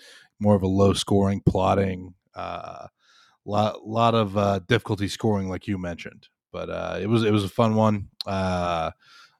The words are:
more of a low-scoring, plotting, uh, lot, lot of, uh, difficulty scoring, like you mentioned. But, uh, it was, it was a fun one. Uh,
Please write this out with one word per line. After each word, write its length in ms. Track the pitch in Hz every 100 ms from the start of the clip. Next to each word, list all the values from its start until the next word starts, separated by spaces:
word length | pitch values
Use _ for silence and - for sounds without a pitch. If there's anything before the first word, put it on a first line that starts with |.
| - - _ -
more 140 | 104 101
of 60 |
a 60 | 95
low-scoring, 720 | 95 98 92 - 101 98 98 -
plotting, 680 | 98 95 98 98 92 92 90 _ -
uh, 520 | 90 87 85 85 - _ _ _ _ _ -
lot, 420 | 104 107 - 107
lot 260 | 113 117
of, 240 | 113 104 101
uh, 220 | 101 98 90
difficulty 400 | 113 - 101 98
scoring, 400 | - 113 101 95
like 220 | 90 -
you 80 | 98
mentioned. 500 | 87 82 - - _ _ _
But, 180 | 90 85
uh, 280 | 87 85 87
it 80 | 98
was, 160 | 113
it 80 | 110
was 140 | 107 95
a 40 |
fun 260 | - 113 110
one. 340 | 110 104 - - -
Uh, 640 | 98 95 90 87 85 80 - _ - - _